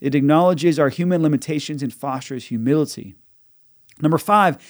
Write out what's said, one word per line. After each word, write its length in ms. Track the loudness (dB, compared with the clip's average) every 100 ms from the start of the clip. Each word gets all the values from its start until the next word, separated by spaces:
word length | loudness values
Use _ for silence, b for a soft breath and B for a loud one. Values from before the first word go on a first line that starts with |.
It 120 | -2
acknowledges 640 | 0 4 4 4 2 0 2
our 120 | 0
human 340 | 0 -2 0
limitations 580 | 2 0 -2 -6 -6 -8
and 120 | -8
fosters 520 | -8 -8 -8 -8 -12 -8
humility. 680 | -4 0 0 0 -6 -16 -20 _ _ _ _ _ _ _ -4
Number 160 | 0 0
five, 400 | 2 4 4 0